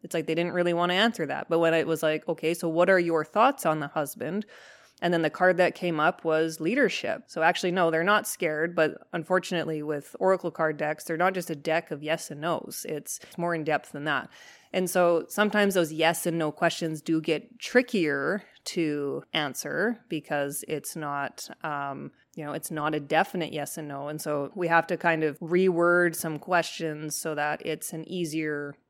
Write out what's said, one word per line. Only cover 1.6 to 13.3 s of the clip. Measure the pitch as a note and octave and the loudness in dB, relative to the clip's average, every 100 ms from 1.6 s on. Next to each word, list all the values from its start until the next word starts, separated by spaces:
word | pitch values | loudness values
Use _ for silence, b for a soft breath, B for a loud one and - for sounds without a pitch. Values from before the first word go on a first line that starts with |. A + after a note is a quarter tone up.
| E3 | 4
it | D#3+ D#3 | 4 2
was | D#3+ | 0
like, | D#3 D#3 - | 0 0 -2
"Okay, | D#3+ D#3+ | -2 -2
so | E3+ E3+ | -2 -2
what | D#3+ F3+ | 2 6
are | F#3 | 6
your | F3 E3 | 4 0
thoughts | D3+ - A#3+ C#4 E3 | 0 2 2 4 0
on | D#3 | 0
the | C#3+ | -2
husband?" | - C#3+ - C3+ F#3+ G#3+ B B B B B | -4 -4 -6 -6 -4 -6 B B B B B
And | F3 | 0
then | E3+ | 2
the | D#3+ | 0
card | - F#3 F3 | 4 4 4
that | F3 - | 2 0
came | F3+ D#3+ | -4 0
up | D#3 F3+ | 0 0
was | E3 D#3 D#3+ D#3+ | 0 0 0 -2
leadership. | D#3+ B3 A#3 - - - - | -2 2 0 0 -6 -6 -8
So | - | 0
actually, | D#3+ F3+ F#3 | 2 2 0
no, | F3+ E3 | 2 2
they're | D#3+ F3 | 2 4
not | G#3 A3 | 2 2
scared. | - E3+ D3+ E3 | -4 -2 0 -2
But | E3+ D#3 - - | 2 2 2 -8
unfortunately, | F3 D#3 F#3 F3+ F3+ D#3+ D#3 | -8 0 0 0 -4 -2 -4
with | D3+ D3 C#3 - | -4 -6 -6 0
oracle | F#3 F#3+ F3+ | 2 2 0
card | - D#3+ D3+ | -2 -2 0
decks, | D3+ D#3 | -4 -4
they're | - D#3+ | -4 0
not | F3+ | 2
just | F#3+ E3+ | 0 -6
a | D#3 | -6
deck | C#3+ D#3+ E3 | 0 0 0
of | D3 | -8
yes | D3+ D#3 - | -4 -4 -4
and | D3 | -6
no's. | D#3 D#3+ - - - | -2 -2 -4 -12 -8
It's, | D3+ - - | -8 -8 -12
it's | - | -12